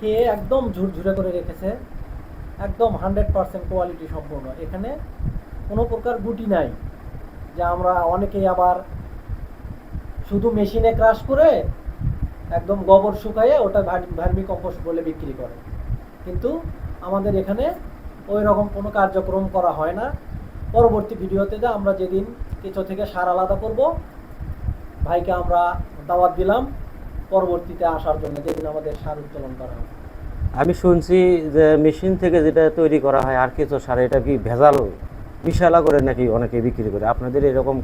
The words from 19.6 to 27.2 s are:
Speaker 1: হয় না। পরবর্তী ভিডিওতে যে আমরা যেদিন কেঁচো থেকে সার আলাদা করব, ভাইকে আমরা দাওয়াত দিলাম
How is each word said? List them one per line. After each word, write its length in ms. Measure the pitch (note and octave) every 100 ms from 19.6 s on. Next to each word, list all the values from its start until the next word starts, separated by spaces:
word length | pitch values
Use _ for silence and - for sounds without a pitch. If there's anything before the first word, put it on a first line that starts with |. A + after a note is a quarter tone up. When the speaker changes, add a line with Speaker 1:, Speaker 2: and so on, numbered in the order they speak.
| F3
Speaker 1:
হয় 220 | D3+ D#3+
না। 200 | F#3 B3 - - - - - -
পরবর্তী 420 | A3 A#3 G#3 G3+
ভিডিওতে 440 | G#3+ F#3 F#3+ G3+ A3
যে 80 | A#3+
আমরা 280 | G#3+ G3
যেদিন 300 | F#3+ F#3 F#3+ A3 - - -
কেঁচো 220 | F#3+ G3
থেকে 220 | F#3+ F#3+ G#3
সার 220 | F3+ F3+
আলাদা 260 | F3+ F#3+
করব, 400 | G3 G#3+ A3 C#4+ E4 - - - - - - - - - -
ভাইকে 280 | - F3 F3
আমরা 420 | F3+ E3+ F3 F3 F3 - - -
দাওয়াত 260 | F3 F3+ F3+
দিলাম 300 | F#3 A3 C4+ - - - - -